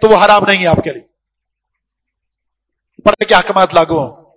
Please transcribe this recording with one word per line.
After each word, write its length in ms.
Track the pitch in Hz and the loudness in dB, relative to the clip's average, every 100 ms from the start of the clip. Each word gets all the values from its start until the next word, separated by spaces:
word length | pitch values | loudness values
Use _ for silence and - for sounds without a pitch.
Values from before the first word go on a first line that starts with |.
تو 80 | 220 | 0
وہ 160 | 208 208 | 2 4
حرام 180 | 208 | 2
نہیں 200 | 196 196 | 2 -2
ہے 40 | 175 | 0
آپ 160 | 165 | -2
کے 80 | 165 | -4
لیے، 100 | 120 - _ _ _ _ _ _ _ _ _ _ _ _ _ _ _ _ _ _ _ | -10 -18 _ _ _ _ _ _ _ _ _ _ _ _ _ _ _ _ _ _ _
پردے 240 | 214 - 208 | -4 -2 0
کے 100 | 196 | 0
احکامات 380 | 180 190 185 | 0 -2 0
لاگو 320 | 170 160 165 127 | 0 0 -4 -6
ہوں۔ 180 | - _ | -12 _